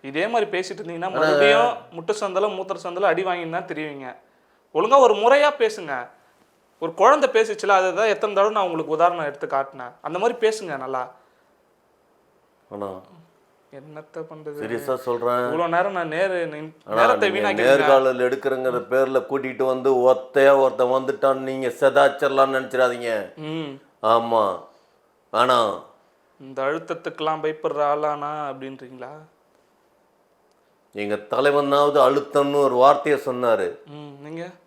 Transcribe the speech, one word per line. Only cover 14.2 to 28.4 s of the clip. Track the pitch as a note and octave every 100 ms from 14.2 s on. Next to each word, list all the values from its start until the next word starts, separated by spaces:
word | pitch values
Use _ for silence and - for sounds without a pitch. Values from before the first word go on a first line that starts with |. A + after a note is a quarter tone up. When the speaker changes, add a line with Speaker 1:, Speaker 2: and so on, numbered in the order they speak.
| D#3+
Speaker 1:
பண்றது? | D#3 D3+ D3
Speaker 2:
சீரியஸா | A2 A#2+ C#3 B2+ -
சொல்றேன். | A#2+ A#2+ B2 B2
Speaker 1:
இவ்வளவு | D#3 E3+ E3+
நேரம் | G3 F#3+
நான் | E3 D#3
நேரு-, | F#3+ F3+ E3
நின்-, | D3+ D#3 - -
Speaker 2:
ஆனா | A2
Speaker 1:
நேரத்தை | A#2 G#2+ G#2
Speaker 2:
நீங்க | G2+
Speaker 1:
வீணாக்கிட்டீங்க. | G#2 G2+ A#2+ C#3
Speaker 2:
நேர்காணல் | D3 C3+ C3 B2+ B2
எடுக்கிறங்கிற | C3+ C3+ C3 C3 B2 G#2+
பேர்ல | B2+ C3 C3+ B2
கூட்டிட்டு | C#3 C3 B2+ C3
வந்து | C3 C3 C3 B2+
ஒத்தையா | B2+ - C#3 C3+ C#3
ஒருத்தன் | C3+ B2+ B2+ C3
வந்துட்டான்னு | C3 C#3 C3+ C3 C3
நீங்க | C3 C3 A#2+
செதாச்சிடலாம்னு | C3+ C3+ C#3+ - C#3+ C3+ C3+ C3
நினைச்சிடாதீங்க. | B2+ B2+ B2+ B2 A#2+ A2 F#2 - D3+
Speaker 1:
ம். | D#3+ D3+ C#3 _ _ A2 A#2
Speaker 2:
ஆமா. | A#2 A2+ G2+ F2 - _ _ _ _ _ _ A2
ஆனா | B2+ B2 A2 F2+ - _ _ _ _ _
Speaker 1:
இந்த | C3+ C3+ C3+
அழுத்தத்துக்கெல்லாம் | D#3+ D#3+ E3+ E3+ - D#3 D#3+ D#3
பயப்படுற | D#3 E3 D3 D3
ஆளானா | D3 D3+ D3 C#3+ D3+